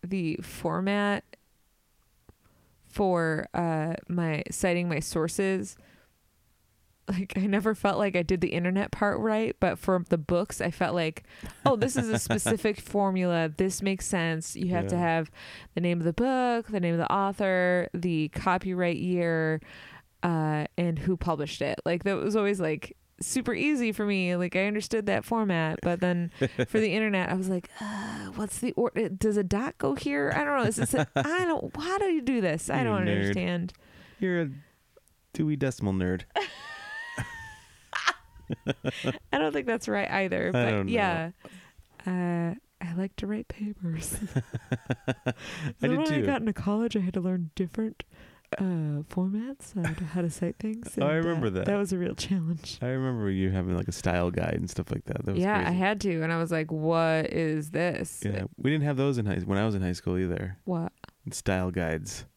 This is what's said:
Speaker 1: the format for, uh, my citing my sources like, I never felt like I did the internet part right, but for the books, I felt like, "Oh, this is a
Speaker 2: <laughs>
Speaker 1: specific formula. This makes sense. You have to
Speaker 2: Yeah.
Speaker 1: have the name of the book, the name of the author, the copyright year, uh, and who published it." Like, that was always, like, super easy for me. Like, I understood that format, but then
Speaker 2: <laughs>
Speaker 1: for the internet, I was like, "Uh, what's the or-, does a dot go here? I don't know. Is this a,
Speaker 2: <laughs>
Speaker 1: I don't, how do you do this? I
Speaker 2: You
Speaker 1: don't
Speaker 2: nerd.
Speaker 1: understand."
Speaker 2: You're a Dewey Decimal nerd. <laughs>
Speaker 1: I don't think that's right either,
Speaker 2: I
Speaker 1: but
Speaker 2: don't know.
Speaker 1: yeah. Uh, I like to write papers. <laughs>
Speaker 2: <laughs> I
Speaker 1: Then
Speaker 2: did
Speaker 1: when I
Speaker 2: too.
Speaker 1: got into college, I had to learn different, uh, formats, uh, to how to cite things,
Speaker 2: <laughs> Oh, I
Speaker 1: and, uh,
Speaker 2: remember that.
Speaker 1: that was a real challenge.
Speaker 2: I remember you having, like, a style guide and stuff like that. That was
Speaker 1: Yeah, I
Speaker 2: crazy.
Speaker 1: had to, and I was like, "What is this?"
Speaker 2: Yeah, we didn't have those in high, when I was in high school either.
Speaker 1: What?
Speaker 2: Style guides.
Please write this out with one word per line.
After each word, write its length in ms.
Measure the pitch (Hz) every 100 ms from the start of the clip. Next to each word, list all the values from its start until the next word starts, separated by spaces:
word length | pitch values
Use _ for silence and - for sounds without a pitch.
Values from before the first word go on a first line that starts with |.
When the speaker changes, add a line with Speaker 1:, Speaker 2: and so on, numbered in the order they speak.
Speaker 1:
the 340 | 175 190 165 156
format 800 | - - 175 165 190 202 202 202 - - _ _ _ _ _ _ _ _ - - _ _ _ _ _
for, 640 | - 196 175 165 156 -
uh, 400 | - 170 160 156 165 -
my 340 | 175 165 151 -
citing 380 | - 190 175 175
my 120 | 156
sources 760 | - 175 160 - 196 190 196 - - - _ _ _ _ _ _ _ _ _ _ -
like, 240 | 185 190 202
I 100 | 196
never 280 | 196 214
felt 240 | 214 202 -
like 180 | 202 180
I 60 |
did 180 | 165 180
the 80 | 175
internet 420 | - 175 190 -
part 280 | - 202 -
right, 340 | 220 214 220 -
but 180 | 185 -
for 260 | - 185 175
the 100 | 170
books, 420 | 147 175 208 -
I 100 | 185
felt 240 | - 180
like, 280 | 175 160 156 - - - -
"Oh, 120 | - 240
this 200 | 233 240
is 120 | 233
a 100 | 117
Speaker 2:
<laughs> 0 |
Speaker 1:
specific 600 | - 202 - - 220 -
formula. 680 | - 202 196 190 180 170 160 151
This 240 | 190 185
makes 240 | 196 190 -
sense. 500 | 190 165 160 165 -
You 120 | 175
have 160 | 180 190
to 60 | 175
Speaker 2:
Yeah. 40 |
Speaker 1:
have 280 | 175 165 156 - - - -
the 60 | -
name 180 | 175 175
of 40 |
the 80 | 165
book, 540 | 160 247 262 247 233 220
the 120 | 208
name 140 | 175
of 60 | 170
the 120 | 165
author, 760 | 196 196 196 196 185 180 180 -
the 340 | 175 180 160 151
copyright 680 | - - 185 190 180 175 170
year, 640 | 180 180 170 165 160 156 - - - - _ _
uh, 440 | 175 165 156 151 151 -
and 220 | 175 160
who 180 | 160 180
published 460 | 175 156 147 -
it." 160 | 143 -
Like, 200 | - 170
that 120 | 202 196
was 180 | 208 214
always, 240 | 202 196
like, 360 | 165 156 - - _ _
super 340 | - 262 247
easy 380 | 240 285 294 233
for 120 | 202
me. 320 | 208 202 180 180
Like, 200 | 180 180
I 100 | 202
understood 400 | 208 - 226 202
that 180 | 190
format, 540 | - 226 208 170 160 160
but 180 | - 175
then 300 | 180 175 170 -
Speaker 2:
<laughs> 280 | 135 - 117
Speaker 1:
for 120 | 220
the 120 | 220
internet, 380 | 190 220 196 180
I 40 |
was 140 | 185 190
like, 220 | 185 - -
"Uh, 460 | 208 208 196 214 196
what's 240 | 208 208 -
the 140 | 247
or-, 180 | - 240
does 460 | - 220 190 220 208
a 80 |
dot 340 | 185 202 269 -
go 160 | 269
here? 380 | 269 285 285 285 -
I 80 |
don't 140 | 294 285
know. 60 | 220
Is 80 | 220
this 160 | 117
a, 140 | - 147
Speaker 2:
<laughs> 40 | -
Speaker 1:
I 280 | 285 349
don't, 300 | 359 311 - -
how 220 | 311 392
do 80 | 403
you 140 | 320
do 200 | 247 254
this? 280 | 185 156 -
I 100 | 262
Speaker 2:
You 60 |
Speaker 1:
don't 200 | 226 208
Speaker 2:
nerd. 80 | 180
Speaker 1:
understand." 600 | 196 202 202 180 175 180 - - - - -
Speaker 2:
You're 240 | 190 175
a 80 | 156 135 - _ _ - _ _ _
Dewey 220 | - 156 147
Decimal 360 | 135 - 104
nerd. 300 | 95 90 92 -
<laughs> 0 | - 392 - - - 831 880 960 988 960 906 880 880 - - - - - - - - - - - - 143 - 139 - -
Speaker 1:
I 60 | 269
don't 140 | 311
think 140 | 294 254
that's 220 | 233 -
right 220 | 208 -
either, 380 | 190 190 90 -
Speaker 2:
I 40 |
Speaker 1:
but 180 | - 240
Speaker 2:
don't 160 | 104 98
know. 60 |
Speaker 1:
yeah. 380 | 233 196 165 165 - - 185 - - - _ -
Uh, 480 | 180 175 175 170 202 _ _
I 140 | 180 170
like 200 | 190 -
to 100 | 202
write 220 | 214 233
papers. 680 | - 208 208 175 160 160 -
<laughs> 0 | 208
Speaker 2:
<laughs> 100 | 139 - 117 - 131 - 127 - - -
I 80 | - - 180 156 117
Speaker 1:
Then 100 | -
Speaker 2:
did 80 | 262
Speaker 1:
when 20 | 311
I 80 | 302
Speaker 2:
too. 60 | -
Speaker 1:
got 140 | 262
into 120 | 226
college, 440 | 196 - 208 233 226
I 40 |
had 120 | 185
to 60 | 190
learn 300 | 180 185 170 -
different, 480 | 180 - 220 - - - - - _ -
uh, 440 | 190 170 151 147 151
formats, 640 | - 185 208 247 277 - 208
uh, 160 | 165
to 100 | 160
how 180 | 170 175
to 80 | 170
cite 260 | - 170 -
things, 360 | 214 220 233 -
Speaker 2:
<laughs> 40 |
Oh, 60 | 143
I 100 | 156
Speaker 1:
and, 80 |
uh, 40 | 165
Speaker 2:
remember 220 | 165 117
that. 160 | 92 95
Speaker 1:
that 100 | 202
was 160 | 202
a 60 | 185
real 160 | 180
challenge. 640 | - - 196 160 165 - -
Speaker 2:
I 60 | 123
remember 420 | 131 131 120 104
you 200 | 95 95
having, 260 | 95 92 87
like, 120 | 98
a 40 |
style 380 | 87 92 87 87
guide 240 | 87 82
and 160 | 80 87
stuff 200 | - 82
like 120 | - -
that. 180 | - -
That 60 |
was 80 | 98
Speaker 1:
Yeah, 160 | 185 208
I 60 |
Speaker 2:
crazy. 120 | - 180
Speaker 1:
had 220 | 190 208
to, 200 | 202 165
and 100 | 160
I 60 | 165
was 140 | 165
like, 180 | 165 156
"What 560 | 160 156 165 165 160 -
is 400 | - 160 156 151
this?" 500 | 156 175 - - -
Speaker 2:
Yeah, 200 | 104 98 98 -
we 140 | 131
didn't 140 | 156
have 120 | 143 135
those 220 | 139 127
in 80 | 104
high, 120 | 90
when 180 | 95 98
I 80 | 110
was 80 |
in 80 | 101
high 100 | 92
school 240 | 87 - 90
either. 400 | 92 90 92 95
Speaker 1:
What? 280 | - 175 165 _ - _ -
Speaker 2:
Style 380 | - - 92 92
guides. 520 | 87 82 80 101 - -